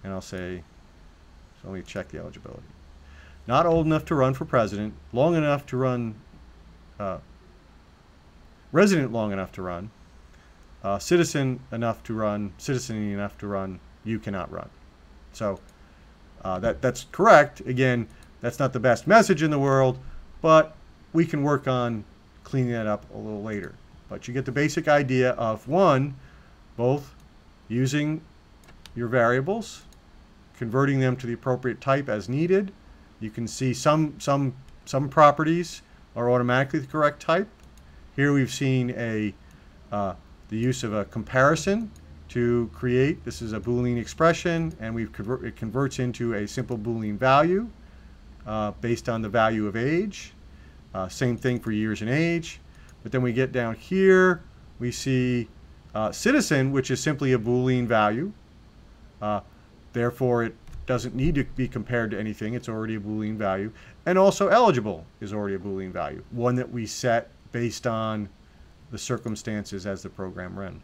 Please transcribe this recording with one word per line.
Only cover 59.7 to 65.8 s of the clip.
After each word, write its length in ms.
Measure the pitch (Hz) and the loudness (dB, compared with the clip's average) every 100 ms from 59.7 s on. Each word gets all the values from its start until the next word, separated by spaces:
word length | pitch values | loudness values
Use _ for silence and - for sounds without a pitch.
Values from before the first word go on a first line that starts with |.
| - - | -20 -10
therefore, 500 | 127 120 123 127 120 | -2 -2 0 0 2
it 120 | 117 - - - - | 0 -4 -16 -16 -2
doesn't 280 | 123 127 113 | -2 -2 -2
need 180 | 139 143 | 0 0
to 80 | 131 - | -2 -4
be 120 | 123 | -4
compared 440 | 113 107 120 113 | -4 -4 -2 -2
to 80 | 104 | -4
anything. 340 | 107 104 107 | -6 -6 -6
It's 160 | 120 113 | -6 -6
already 260 | 110 110 110 | -6 -4 -6
a 40 | |
Boolean 360 | 101 107 107 107 | -6 -4 -4 -2
value. 360 | 104 95 104 - - - - | -2 0 -4 -8 -20 -10 0
And 120 | 180 | 6
also 320 | 196 190 196 | 6 4 4
eligible 560 | 208 233 135 107 82 80 - | 6 6 4 0 -6 -10 -16
is 140 | 104 | -10
already 220 | 104 101 98 | -6 -4 -6
a 40 | |
Boolean 320 | 95 95 | -6 -8